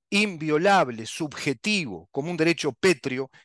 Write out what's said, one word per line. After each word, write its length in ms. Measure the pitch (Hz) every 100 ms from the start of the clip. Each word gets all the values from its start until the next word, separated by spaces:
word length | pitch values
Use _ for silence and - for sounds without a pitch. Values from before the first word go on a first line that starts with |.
| _
inviolable, 960 | 202 214 165 156 151 190 190 135 113 110
subjetivo, 1000 | - 151 - 147 127 214 208 139 85 87
como 200 | 139 156
un 60 | 170
derecho 360 | 160 165 151
pétreo 580 | 117 185 160 139 127 131 _